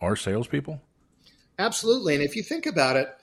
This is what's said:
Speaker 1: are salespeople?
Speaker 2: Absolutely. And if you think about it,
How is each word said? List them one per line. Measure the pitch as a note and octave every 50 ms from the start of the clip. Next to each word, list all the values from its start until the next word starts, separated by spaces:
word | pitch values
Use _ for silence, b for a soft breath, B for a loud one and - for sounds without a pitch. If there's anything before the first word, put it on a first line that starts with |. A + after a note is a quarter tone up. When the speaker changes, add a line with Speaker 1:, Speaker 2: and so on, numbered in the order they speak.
Speaker 1:
are | E2+ F2+ G#2+
salespeople? | - - G2 G2 A2 B2 - - C#3+ C#3 - D#3 C#3 _ _ _ _ _ _ _ b b b b b b b b
Speaker 2:
Absolutely. | - F#3 F3 - - G#3+ A3+ A#3+ C4 G3+ E3 D3
And | C#3+ C#3+
if | C#3+ -
you | A3 -
think | - D4+ E4 -
about | D#4 F#3 D#3 C3+ C3 C3
it, | C3 C3 - - b